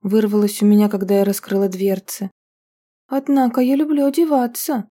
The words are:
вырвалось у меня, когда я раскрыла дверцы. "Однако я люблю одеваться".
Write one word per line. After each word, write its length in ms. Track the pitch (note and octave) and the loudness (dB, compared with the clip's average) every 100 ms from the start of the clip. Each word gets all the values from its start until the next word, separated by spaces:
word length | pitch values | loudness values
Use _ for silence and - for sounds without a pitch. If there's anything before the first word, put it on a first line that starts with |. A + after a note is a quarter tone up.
вырвалось 600 | G3 G#3+ A3 G#3 G#3 - | 0 0 2 0 0 0
у 40 | G#3 | 4
меня, 220 | G#3 G#3 | 4 2
когда 300 | G3+ F#3+ G3+ | -2 0 0
я 60 | |
раскрыла 440 | G3 G3 - G3 G3 | 0 -2 -4 -2 -2
дверцы. 600 | F#3 G3 F#3+ - - G3 _ _ _ _ _ _ _ _ | -2 -4 -4 -8 -12 -12 _ _ _ _ _ _ _ _
"Однако 540 | C4+ C4+ C#4 B3+ A#3+ | -6 0 2 2 2
я 160 | B3+ C#4 | 0 0
люблю 300 | D4+ C#4+ C#4 | 0 0 0
одеваться". 840 | C#4 E4 C#4+ A#3+ A#3+ - C4 F#3+ | 0 0 0 -2 -6 -6 -6 -6